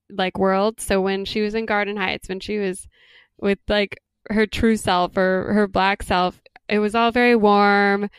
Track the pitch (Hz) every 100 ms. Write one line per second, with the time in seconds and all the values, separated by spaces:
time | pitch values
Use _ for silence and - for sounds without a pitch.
0 | _ 196 185 - 190 190 208 220 - 196
1 | 190 196 196 220 214 220 226 208 202 208
2 | 190 - - 190 - 208 196 175 - _
3 | _ _ _ _ 202 196 - 208 196 -
4 | _ _ - 208 214 - 226 220 - 180
5 | 175 - 185 185 - 208 202 190 190 202
6 | - 185 180 - _ - - 208 208 233
7 | 233 240 240 240 208 202 202 202 202 202
8 | 202